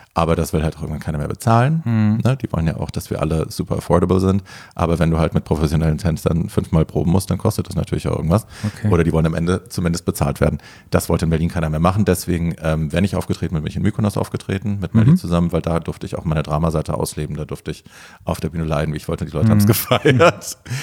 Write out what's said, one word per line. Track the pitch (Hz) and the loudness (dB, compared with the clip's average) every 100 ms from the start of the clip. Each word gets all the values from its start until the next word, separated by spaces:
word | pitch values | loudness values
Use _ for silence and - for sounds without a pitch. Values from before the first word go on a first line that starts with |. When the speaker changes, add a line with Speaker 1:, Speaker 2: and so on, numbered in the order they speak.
| - | -6
Speaker 1:
Aber | - 82 82 | -2 2 2
das | 78 | 0
will | 80 | 0
halt | 78 - | -2 -4
auch | |
irgendwann | 78 73 | -8 -6
keiner | - 76 | -6 -4
mehr | 73 | -4
bezahlen, | - 113 117 135 160 117 | -4 2 4 4 0 0
Speaker 2:
Mhm. | 113 107 113 | 2 2 2
Speaker 1:
ne? | 117 135 | 0 0
Die | - | -2
wollen | 82 80 | -2 -2
ja | - | -2
auch, | - | -6
dass | - - | -6 -6
wir | - | -4
alle | 78 80 - | 0 0 -2
super | - 87 - | -6 -4 -4
affordable | - 85 90 95 | 2 2 4 4
sind. | 95 98 - - - | 4 2 -2 -20 -14
Aber | - 82 82 | -2 0 2
wenn | 82 | 2
du | 80 | 2
halt | 80 82 | 2 0
mit | |
professionellen | - 76 78 78 80 78 | 0 0 2 2 2 0
Tänzern | 85 80 - 82 - | 0 0 0 0 0
fünfmal | - - 80 78 | -4 0 0 2
proben | 73 82 | 0 2
musst, | 95 - | 0 0
dann | - | -2
kostet | 107 - - | -2 -2 -4
das | - | -4
natürlich | - 78 80 | -2 -2 -2
auch | 76 | -2
irgendwas. | 78 107 - - 107 | 2 0 0 -8 -8
Speaker 2:
Okay. | - 107 | -2 2
Speaker 1:
Oder | 85 | 4
die | 80 | 4
wollen | 80 80 | 4 2
am | 85 | 0
Ende | 85 92 - | 0 -2 -4
zumindest | - 87 82 - | -4 -2 -2 -4
bezahlt | - 73 71 | -2 -2 2
werden. | 76 - - - - | 0 0 -10 -20 -2
Das | 85 - | -2 2
wollte | 82 80 | 0 2
in | |
Berlin | 80 85 | 2 0
keiner | 87 78 | 0 -2
mehr | 78 | 2
machen. | 87 98 | 2 4
Deswegen, | 95 87 - 87 85 80 | 2 2 0 -2 -2 -2
ähm, | 80 78 76 | -2 0 0
wenn | 82 | 0
ich | 98 90 | 0 -2
aufgetreten | - - 82 | -4 -4 -2
bin, | 80 | -2
bin | 78 | -4
ich | - | -2
in | |
Mykonos | 95 - 104 101 | -2 0 -2 0
aufgetreten | 98 - - 98 104 101 | -4 -6 -4 -4 -4 -4
mit | - 113 | 0 4
Melly | 113 | 6
Speaker 2:
Mhm. | 180 | 4
Speaker 1:
zusammen, | 87 85 85 | 4 0 2
weil | 82 | 0
da | 82 82 | 0 -2
durfte | - - - | -4 -8 -8
ich | - | -6
auch | 80 | -2
meine | 78 | -2
Dramaseite | 73 76 82 78 - - | 0 0 0 0 -2 -4
ausleben. | 78 - 73 76 | -4 -4 -6 -6
Da | 76 | -8
durfte | - - | -8 -10
ich | 73 - - - - | -12 -14 -20 -20 -12
auf | - 82 | -6 -4
der | 80 | -4
Bühne | 80 | -4
leiden, | 80 76 78 | -2 -2 -2
wie | 76 | -4
ich | - | -6
wollte. | 82 80 | -6 -4
Die | |
Leute | 73 110 | 0 4
haben's | 107 104 | 4 4
Speaker 2:
Mhm. | |
Speaker 1:
gefeiert. | - - 123 151 127 170 - - - | 2 2 2 4 6 4 2 -12 -14
<laughs> | - 127 | -10 -10